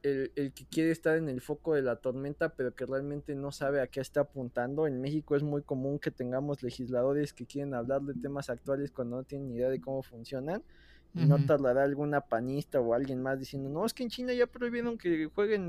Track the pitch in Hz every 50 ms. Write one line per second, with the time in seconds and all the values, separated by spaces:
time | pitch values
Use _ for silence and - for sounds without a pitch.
0 | - 143 139 135 135 127 - 147 143 135 - - - - - 160 160 165 160 160
1 | - 165 160 165 160 147 127 123 - - 147 - - 165 151 143 135 123 117 -
2 | - 131 123 135 139 143 147 - 170 156 - - 127 123 - - 127 123 135 135
3 | 143 143 147 147 - - 143 139 139 143 - - 143 135 143 139 127 - - 135
4 | 131 - - 147 143 - - 135 123 120 - 123 120 127 143 151 160 147 131 127
5 | 131 143 151 156 - - 147 143 147 147 143 143 143 - 143 131 131 139 143 143
6 | - 156 - - 127 123 127 135 143 147 143 - 131 120 - - 127 120 127 120
7 | 127 135 143 147 147 143 - - 123 - - 139 143 143 131 120 120 123 135 139
8 | 139 143 131 120 127 139 143 139 139 - 120 117 - 139 139 139 143 143 - -
9 | 123 120 120 127 127 - 143 139 139 131 117 117 123 131 135 131 123 135 135 135
10 | 127 - 123 113 117 - 139 131 135 156 185 240 - - - - - - - -
11 | - - - 170 160 151 147 147 139 151 156 139 139 123 123 135 139 139 143 139
12 | 147 147 147 143 - - 117 113 123 131 139 143 143 - - 139 120 117 117 127
13 | 139 135 131 127 127 131 135 135 135 - - 139 135 135 143 160 208 226 - -
14 | 247 233 - - 247 254 247 247 240 240 - 247 247 240 240 240 233 240 233 220
15 | - 175 165 156 156 156 - - 208 214 214 202 180